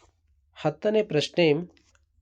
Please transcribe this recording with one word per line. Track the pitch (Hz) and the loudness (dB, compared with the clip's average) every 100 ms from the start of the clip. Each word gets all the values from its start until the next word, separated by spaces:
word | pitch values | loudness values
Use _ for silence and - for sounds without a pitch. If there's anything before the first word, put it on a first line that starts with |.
| _ _ _ _ _ | _ _ _ _ _
ಹತ್ತನೇ | - 156 151 214 214 | -6 -6 -4 -2 0
ಪ್ರಶ್ನೆ, | 208 151 - - 165 147 175 _ _ _ _ _ | 0 -2 -2 2 2 2 -4 _ _ _ _ _